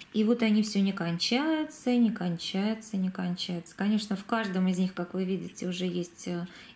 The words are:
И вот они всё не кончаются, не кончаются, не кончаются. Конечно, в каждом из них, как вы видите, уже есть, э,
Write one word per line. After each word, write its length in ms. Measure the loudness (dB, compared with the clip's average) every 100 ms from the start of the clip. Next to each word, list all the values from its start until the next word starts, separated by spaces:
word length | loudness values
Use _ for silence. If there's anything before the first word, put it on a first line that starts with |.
| -4
И 120 | 2
вот 180 | 4 4
они 200 | 4 4
всё 180 | 4 2
не 120 | 2
кончаются, 1040 | 2 -2 -2 0 2 2 0 -2 -4 0 4
не 140 | 4
кончаются, 840 | 2 -2 -4 -4 -2 -2 -2 -4 -2
не 140 | -2
кончаются. 640 | -2 -4 -4 -4 -6 -8 -2
Конечно, 400 | 2 2 0 -4
в 80 |
каждом 440 | 0 -2 0 2 2
из 100 | 4
них, 160 | 0
как 200 | -2 -6
вы 100 | -4
видите, 420 | -2 -2 -4 -6 -6
уже 200 | -2 -2
есть, 420 | -2 -4 -8 -6
э, 180 | -6 -6 -12 -10